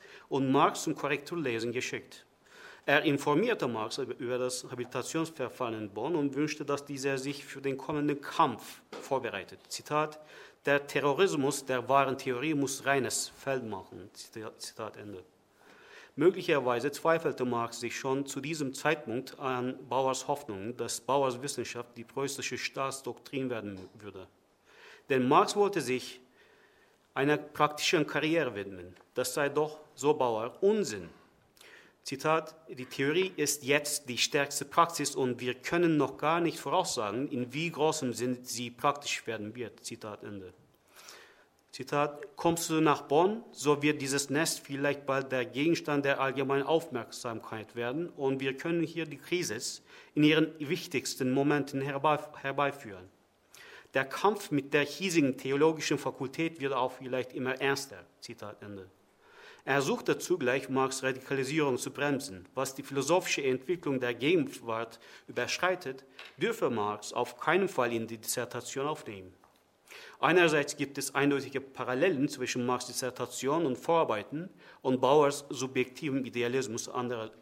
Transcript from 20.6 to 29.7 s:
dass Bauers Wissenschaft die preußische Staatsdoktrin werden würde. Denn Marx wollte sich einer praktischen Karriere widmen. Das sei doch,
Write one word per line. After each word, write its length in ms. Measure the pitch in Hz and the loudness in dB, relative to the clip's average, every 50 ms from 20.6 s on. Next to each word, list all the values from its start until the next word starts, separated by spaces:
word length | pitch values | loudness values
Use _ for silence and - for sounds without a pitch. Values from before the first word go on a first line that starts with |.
| 98 110 120 120 | -8 -8 -6 -6
dass 240 | 120 117 - - | -6 -6 -6 -6
Bauers 400 | - - 131 143 139 131 123 120 | -2 0 2 2 2 2 0 -2
Wissenschaft 560 | 127 143 - - 117 - - 120 120 - - - | -6 -8 -6 -6 -6 -6 -6 -10 -12 -12 -14 -18
die 60 | 113 | -18
preußische 540 | - - - 135 135 135 - 123 - 131 117 | -10 -6 -4 -4 -4 -4 -4 -6 -6 -6 -4
Staatsdoktrin 920 | - - - 143 139 135 131 - - 123 117 - - - - 139 131 127 | -6 -6 -4 -4 -4 -4 -4 -6 -8 -8 -10 -10 -12 -8 -6 -4 -4 -2
werden 300 | 123 110 98 104 98 95 92 90 - | -4 -4 -6 -8 -10 -10 -12 -16 -18
würde. 320 | 113 104 101 95 95 92 - _ _ _ _ _ _ _ _ - - - - - - _ _ | -16 -16 -14 -14 -14 -16 -18 _ _ _ _ _ _ _ _ -20 -20 -20 -20 -20 -20 _ _
Denn 200 | 139 131 127 123 | 2 4 6 6
Marx 280 | 143 170 208 202 - | 8 6 6 6 4
wollte 260 | 208 202 196 196 180 | 2 2 2 2 0
sich 380 | 139 120 127 123 - - - - - _ _ _ _ _ _ _ _ _ _ _ _ _ _ _ _ _ _ | -2 0 -2 -2 -2 -6 -14 -16 -20 _ _ _ _ _ _ _ _ _ _ _ _ _ _ _ _ _ _
einer 240 | 131 135 147 151 147 | 0 2 4 4 2
praktischen 680 | 151 - - - 151 147 - - - - - 165 147 | 0 -6 0 2 2 2 2 0 0 2 4 4 2
Karriere 480 | - - 151 139 156 160 170 151 127 107 | 2 0 0 0 2 2 2 2 0 -2
widmen. 420 | 101 101 98 98 92 90 90 92 - - _ _ | -4 -6 -8 -8 -12 -14 -16 -18 -20 -20 _ _
Das 180 | - 127 - - | -4 -4 -2 0
sei 160 | 160 143 143 | 0 0 2
doch, 300 | 139 147 151 151 | 2 2 0 0